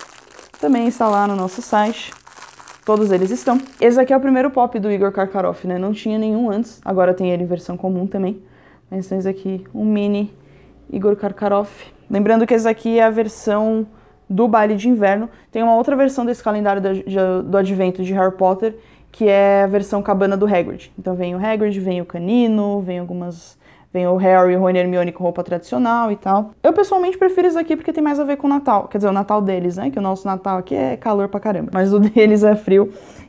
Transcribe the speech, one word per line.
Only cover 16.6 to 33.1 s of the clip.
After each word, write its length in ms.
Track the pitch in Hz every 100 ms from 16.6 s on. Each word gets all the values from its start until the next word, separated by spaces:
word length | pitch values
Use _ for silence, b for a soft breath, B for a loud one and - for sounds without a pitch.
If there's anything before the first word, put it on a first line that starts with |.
| 202 202
do, 120 | 196
de, 240 | 190 190 190 185 185 -
do 120 | 196
advento 460 | 190 190 185 185
de 100 | 185
Harry 220 | 196 190 185
Potter, 400 | 185 190 220 220 b b b
que 160 | - 214
é 360 | 196 196 196
a 40 | 196
versão 360 | 202 196 202
cabana 340 | 202 190 196 196
do 80 | 208
Hagrid. 460 | 190 170 - - -
Então 180 | 185 180
vem 200 | 175 180
o 40 |
Hagrid, 360 | 214 220 214 196
vem 200 | 190 180
o 60 | 175
Canino, 720 | 170 175 240 233 214 208 202
vem 180 | 185 180
algumas, 580 | 175 180 175 170 - _ b b b
vem 160 | 180 180
o 80 | 185
Harry, 380 | 190 185 180 180
o 40 |
Rony 180 | 185 180
e 40 |
Hermione 300 | 180 180 175
com 120 | 170
roupa 200 | 180 175
tradicional 680 | 175 175 170 247 240 233 226
e 40 | 208
tal. 360 | 196 196 214 -
Eu 120 | 302
pessoalmente 440 | 349 392 381 359 370
prefiro 300 | 381 370 359
esse 100 | 330
aqui 180 | 330 311
porque 160 | -
tem 120 | 320
mais 160 | 302 285
a 40 |
ver 140 | 277 285
com 80 | 285
o 40 |
Natal. 380 | 277 277 208 -
Quer 120 | 208
dizer, 100 | 202
o 40 |
Natal 280 | 196 196 214
deles, 360 | 196 185 175 180
né? 120 | 247
Que 80 | 214
o 40 |
nosso 260 | 196 190 196
Natal 320 | 190 190 185
aqui 160 | 185 -
é 200 | 262 220
calor 320 | 233 208 196
pra 120 | 202
caramba. 320 | 214 185 -
Mas 180 | 185 190
o 60 | 208
<laughs> 40 |
deles 420 | 208 220 214 208
é 120 | 208 214
frio, 380 | 202 190 202 B B